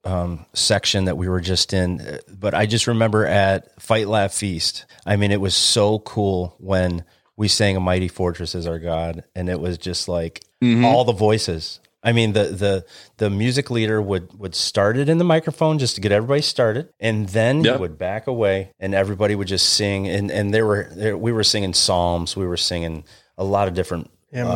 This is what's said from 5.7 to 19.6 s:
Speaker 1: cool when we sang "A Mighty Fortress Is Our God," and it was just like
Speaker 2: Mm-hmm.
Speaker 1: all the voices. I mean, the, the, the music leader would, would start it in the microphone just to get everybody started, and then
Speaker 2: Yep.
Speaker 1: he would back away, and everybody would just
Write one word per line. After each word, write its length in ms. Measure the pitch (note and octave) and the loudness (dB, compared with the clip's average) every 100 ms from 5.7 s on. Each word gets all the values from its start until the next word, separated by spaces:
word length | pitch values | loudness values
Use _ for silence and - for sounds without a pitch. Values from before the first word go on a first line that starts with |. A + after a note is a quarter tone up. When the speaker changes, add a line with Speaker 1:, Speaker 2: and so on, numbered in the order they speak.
| A#2 G#2 G#2+ | 4 2 2
Speaker 1:
cool 540 | - - G2+ F#2 F2 _ | -2 -2 0 0 -4 _
when 440 | F#2+ F#2+ F2+ F2 - _ _ - | -2 0 0 -2 -8 _ _ -4
we 100 | G#2+ | -2
sang 280 | - G2+ F#2+ | 2 2 2
"A 40 | |
Mighty 280 | F#2 F#2 F#2 | 0 0 -2
Fortress 460 | - F2+ E2 E2+ | -2 -4 -2 -8
Is 140 | F2+ E2+ | -6 -6
Our 100 | E2 | -6
God," 460 | E2+ D#2+ E2+ E2 - F#2 | -4 -4 -4 -8 -12 -8
and 140 | F2+ | -4
it 100 | F2 | -4
was 200 | F2 E2+ | -4 -6
just 280 | F#2 E2+ - | -6 -8 -4
like 340 | F2 E2+ - - _ | -4 -4 -10 -20 _
Speaker 2:
Mm-hmm. 220 | B2 A#2 A#2 | 2 4 4
Speaker 1:
all 180 | A#2 | 4
the 80 | A#2+ | 2
voices. 680 | G2+ G#2+ A2 - E2 - - _ _ | 4 4 4 0 -6 -8 -14 _ _
I 80 | A#2 | 2
mean, 200 | A#2 A2 | 2 4
the, 120 | G#2 G2+ | 2 0
the, 400 | F#2+ G2+ F#2+ - - - _ | 0 0 0 -4 -20 -20 _
the 120 | G#2+ | -2
music 400 | G2 A#2 B2+ C#3 | 0 0 0 -2
leader 280 | A#2 A2 A2 | -2 0 0
would, 380 | G2+ F#2+ F2 G#2 | 0 -4 -6 -14
would 140 | F#2+ | -10
start 420 | - - - G2+ B2 | -6 -2 2 2 2
it 120 | C#3+ | 2
in 80 | E3 | 2
the 60 | |
microphone 560 | F3 D#3+ D#3+ - D#3+ D#3 | 4 2 0 0 0 2
just 160 | B2+ - | 0 0
to 60 | |
get 100 | G2 | 2
everybody 300 | G#2 A2+ C#3+ | 2 2 0
started, 480 | D3 - A#2 A2+ E3 _ | 0 0 0 0 -8 _
and 300 | A2 G#2+ G2 | -2 -2 -2
then 340 | G#2+ A2+ C#3+ | 0 2 4
Speaker 2:
Yep. 120 | A#2 B2+ | 2 2
Speaker 1:
he 40 | |
would 160 | F2+ D2+ | -4 -6
back 300 | F2+ G#2+ C3+ | -6 -6 -6
away, 460 | A#2+ G2+ F#2+ F#2+ _ | 0 2 2 -4 _
and 140 | F#2+ | -2
everybody 400 | G2 G2 G2 G#2+ | 0 0 0 0
would 140 | G#2 F#2+ | 0 -2
just 220 | F#2+ | 0